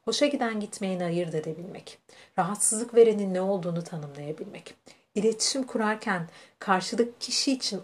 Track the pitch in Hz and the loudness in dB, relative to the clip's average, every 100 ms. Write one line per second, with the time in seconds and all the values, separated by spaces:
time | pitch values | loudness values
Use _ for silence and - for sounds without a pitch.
0 | - 226 285 269 240 220 208 - 190 180 | -4 2 2 2 0 -2 -6 -4 -4 -2
1 | 175 170 175 160 156 156 175 - - - | 0 0 0 -2 -4 -8 -10 -14 -16 -20
2 | _ - - - 175 208 - 220 233 233 | _ -20 -6 0 0 2 0 0 4 8
3 | 233 208 196 185 190 196 175 170 170 165 | 8 6 0 0 0 0 -2 -4 -6 -8
4 | 147 139 147 156 196 - - - - - | -10 -10 -10 -10 -12 -14 -18 -20 -20 -20
5 | _ - 214 220 - 277 254 233 214 214 | _ 0 0 2 0 -2 -2 0 0 0
6 | 220 185 170 - - - - 185 185 214 | -2 -2 -4 -12 -20 -6 2 2 2 0
7 | 233 - - - - 262 - 190 | 0 -2 -4 -2 0 0 -2 -4